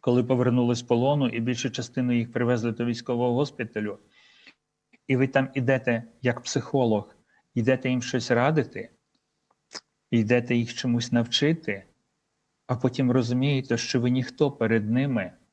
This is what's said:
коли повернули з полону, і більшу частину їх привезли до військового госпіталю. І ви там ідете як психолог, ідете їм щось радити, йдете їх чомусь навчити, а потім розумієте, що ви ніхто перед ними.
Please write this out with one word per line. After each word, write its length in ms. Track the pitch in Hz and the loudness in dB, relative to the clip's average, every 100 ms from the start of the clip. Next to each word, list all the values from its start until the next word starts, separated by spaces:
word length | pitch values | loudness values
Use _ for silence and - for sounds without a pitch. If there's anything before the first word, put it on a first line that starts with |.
коли 240 | - 123 | 2 2
повернули 500 | 120 127 127 123 120 | 2 2 2 2 2
з 80 | 120 | 0
полону, 460 | - 117 131 147 127 | 0 2 2 2 0
і 120 | 113 | 0
більшу 300 | 117 123 127 | -2 -2 -4
частину 420 | - 120 - 123 | -6 -8 -4 0
їх 200 | 120 117 | 0 0
привезли 400 | - 120 123 117 | -2 0 0 -2
до 120 | 113 | -2
військового 500 | 120 117 - 120 123 | -4 -4 -4 -2 0
госпіталю. 640 | 120 143 - 110 110 104 101 _ _ _ _ - _ _ _ _ _ - | 0 -2 -4 -8 -4 -6 -8 _ _ _ _ -20 _ _ _ _ _ -2
І 80 | 131 | 0
ви 100 | 135 | 2
там 220 | 135 131 | 2 0
ідете 480 | 139 123 135 131 117 113 _ | -2 0 0 0 -2 -4 _
як 180 | 127 120 | -2 -2
психолог, 760 | - 139 - 139 120 104 - _ _ _ _ | -4 -6 -2 0 2 0 -2 _ _ _ _
ідете 360 | - 113 127 131 | -2 0 0 0
їм 120 | 127 | -2
щось 280 | 120 127 - | -2 -4 0
радити, 600 | 120 131 160 117 95 - _ _ _ _ _ _ _ _ - _ _ _ | 2 4 2 -2 -6 -14 _ _ _ _ _ _ _ _ -20 _ _ _
йдете 460 | 117 107 120 120 120 | 0 2 0 2 -2
їх 180 | 117 | -2
чомусь 380 | - 127 120 120 | -4 -2 -2 0
навчити, 720 | 120 117 - 147 165 - 98 - _ _ _ _ _ _ _ - | -2 0 0 0 0 -4 -10 -12 _ _ _ _ _ _ _ -8
а 100 | 120 | -2
потім 340 | 131 120 127 | -2 0 2
розумієте, 680 | 127 117 123 135 135 127 117 | 2 2 0 0 0 -2 -4
що 240 | - 127 | 0 0
ви 100 | 123 | 2
ніхто 400 | 127 123 - 143 | 0 -2 0 -2
перед 400 | - 110 113 104 | 0 0 0 0
ними. 420 | 120 143 120 90 - _ | 0 0 -2 -4 -12 _